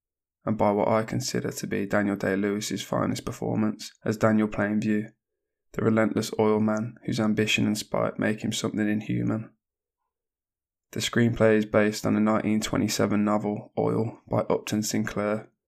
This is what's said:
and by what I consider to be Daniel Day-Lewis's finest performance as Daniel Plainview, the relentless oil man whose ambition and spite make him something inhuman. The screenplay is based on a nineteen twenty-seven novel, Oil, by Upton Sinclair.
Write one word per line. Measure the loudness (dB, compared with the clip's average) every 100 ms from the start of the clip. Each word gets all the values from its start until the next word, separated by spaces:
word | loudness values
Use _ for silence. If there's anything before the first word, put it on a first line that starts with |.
| _ _ _ _ -4
and | 2
by | 2
what | 4 4
I | 2
consider | 0 -4 -2 -4 -4
to | -6 -6
be | -4 0
Daniel | 0 0 0
Day-Lewis's | 0 0 0 -2 -4 -6
finest | -4 -2 -2 -2 -6
performance | -6 -2 0 0 -2 -10 -8 -6
as | 0
Daniel | 2 4 2
Plainview, | 0 -2 0 0 0 -2 -12 _ _ _ _ _
the | -2
relentless | 2 2 2 0 -2 2
oil | 2 4
man | 2 0 -4 -8 -4
whose | 0
ambition | 0 2 2 2 2
and | -2
spite | -2 -2 -2 0
make | -2 -2 -4
him |
something | -4 -2 0 0
inhuman. | 0 -2 -2 -2 -2 -6 _ _ _ _ _ _ _ _ _ _ _ _ _ _
The | -6
screenplay | -2 2 2 4 4 4
is | 2
based | 2 2 0 0
on | 2
a |
nineteen | 2 2 0 -2
twenty-seven | 0 -2 0 0 0 2 2
novel, | 0 0 -4 -6 -2
Oil, | 0 0 -2 -6 -4
by | -2
Upton | 2 0 0 -2
Sinclair. | 0 -2 -2 -2 -2 -2 -6 _